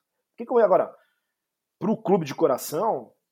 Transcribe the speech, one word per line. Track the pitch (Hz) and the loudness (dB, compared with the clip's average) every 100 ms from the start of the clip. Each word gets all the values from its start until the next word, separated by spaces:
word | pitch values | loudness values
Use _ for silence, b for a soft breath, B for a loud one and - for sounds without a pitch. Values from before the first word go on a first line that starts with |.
| _ _ _ | _ _ _
Por | - | -14
que | 233 | -2
que | |
eu | 240 | 2
vou | |
agora | 202 170 107 - b b b _ _ _ _ - | 4 4 0 -8 b b b _ _ _ _ -8
pro | 185 214 | -4 -4
clube | - 190 143 | 0 0 -2
de | - | 0
coração? | 156 123 - 151 214 147 110 _ _ | 0 0 -4 -4 -4 -4 -10 _ _